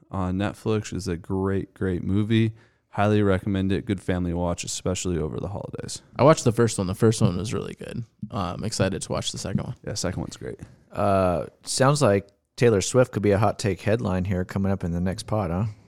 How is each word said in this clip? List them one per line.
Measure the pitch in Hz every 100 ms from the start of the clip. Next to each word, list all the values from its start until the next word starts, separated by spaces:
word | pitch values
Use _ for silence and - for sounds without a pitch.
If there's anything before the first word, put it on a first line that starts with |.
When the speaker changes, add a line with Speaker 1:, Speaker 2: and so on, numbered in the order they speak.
| _
Speaker 1:
on | 95 92 92
Netflix | 101 - 113 110 104
is | 92 95
a | 85
great, | - 95 95 95 -
great | - 95 90
movie. | 90 98 107 113 113 110 _ _ _
Highly | - 104 107
recommend | 101 92 - 95 95
it. | 95 117
Good | 95
family | - 90 90
watch, | 85 87 87
especially | - - - 92 92 85
over | 76 57
the | -
holidays. | 98 - - - - - -
Speaker 2:
I |
watched | 135 160
the | -
first | 113 117 -
one. | 92
The |
first | 92 113 110
one | 104 90
was | 90
really | - -
good. | - - - 117 _ 104
Uh, | 107 92 -
I'm |
excited | 107 - 95 95
to | -
watch | - -
the | -
second | 90 -
one. | 67 131 -
Speaker 1:
Yeah, |
second | - 87 -
one's | - -
great. | 62 - - - _
Speaker 3:
Uh, | - 101 98 92 85 60 -
sounds | - - 131 147
like | 131 101 - _ _ -
Taylor | 120 104
Swift | 90 127 127
could | -
be | 101
a | 98
hot | 107 -
take | 107 90
headline | - 113 101 92 92
here | 90
coming | 90 101 98
up | 98
in | 90
the | 85
next | 92 87
pod, | - 107 95
huh? | 87 110 -